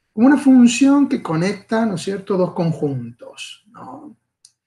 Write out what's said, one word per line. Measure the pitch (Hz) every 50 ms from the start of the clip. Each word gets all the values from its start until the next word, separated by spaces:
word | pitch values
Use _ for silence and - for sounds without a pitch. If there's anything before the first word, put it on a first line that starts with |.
| _ _ _
Como | 208 233
una | 277 294
función | - - 269 262 247 240 233 - - 269 269 277 285 277 -
que | 262 - -
conecta, | - 160 160 175 202 208 - - _ 226 220 233
¿no | 220 185
es | 165 -
cierto?, | 196 196 196 190 - 202
dos | 180 180 165 -
conjuntos, | 196 170 165 139 - 156 143 135 123 120 117 120 _ - - - - - - - - _ 208
¿no? | _ - - - - 311 - - - _ _ _ _ _ _ _ _ _ _